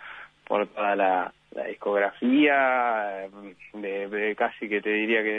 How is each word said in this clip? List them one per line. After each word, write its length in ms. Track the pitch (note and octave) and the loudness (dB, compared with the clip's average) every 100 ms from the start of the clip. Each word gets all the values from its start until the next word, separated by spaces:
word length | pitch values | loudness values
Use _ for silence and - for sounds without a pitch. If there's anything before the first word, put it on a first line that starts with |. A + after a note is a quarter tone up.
| - - - _ - | -18 -18 -20 _ -2
por 200 | G#2 G#2 | -2 0
toda 280 | - G#2 G2+ | 0 0 2
la, 380 | F#2+ F#2 F#2 - _ - | 4 2 0 -8 _ -10
la 80 | F2 | -8
discografía, 1600 | - G2+ G2+ G2+ - B2 C#3 D3 C#3 C3 B2+ A#2+ A2 G#2 G2 G2 | -6 -2 2 0 0 2 4 6 4 4 2 2 0 -2 -6 -10
eh, 40 | G2+ G2+ F2+ - | -12 -18 -18 -16
de, 340 | G#2+ G2+ G2 G2 | -10 -6 -4 -4
de 260 | G#2 G#2+ G#2 | -2 -2 -2
casi 320 | A#2 - G#2+ | -4 -4 -4
que 120 | G#2 | -2
te 80 | G#2+ | 0
diría 320 | G#2+ A2 A2+ | -2 0 0
que 100 | G#2+ | 0